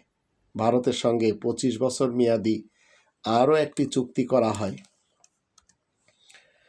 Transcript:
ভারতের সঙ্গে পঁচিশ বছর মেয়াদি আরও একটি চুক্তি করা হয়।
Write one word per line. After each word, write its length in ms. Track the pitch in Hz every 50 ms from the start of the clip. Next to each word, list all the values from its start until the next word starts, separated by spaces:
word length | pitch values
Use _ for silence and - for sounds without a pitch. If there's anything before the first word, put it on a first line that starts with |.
| _ _ _ _ _ _ _ _ _ _ -
ভারতের 360 | 107 110 117 120 127 - 131
সঙ্গে 400 | 120 - - 120 117 117 113 110
পঁচিশ 500 | 104 - - 120 117 - - 127 110 110
বছর 300 | 131 127 123 - 135 123
মেয়াদি 560 | 120 123 123 117 117 110 98 110 110 107 - - _ _ _ _ _ _ _ _ _ _ -
আরও 300 | 110 113 120 131 147 156
একটি 320 | 156 147 147 - - 139
চুক্তি 380 | - - 135 123 - - - 120
করা 280 | - 131 120 113 110
হয়। 240 | 104 107 107 95 98 - - _ _ _ _ _ _ _ _ _ _ _ _ _ _ _ _ _ _ _ _ _ _ _ _ _ _ _ _ - - - _ _ _ _ _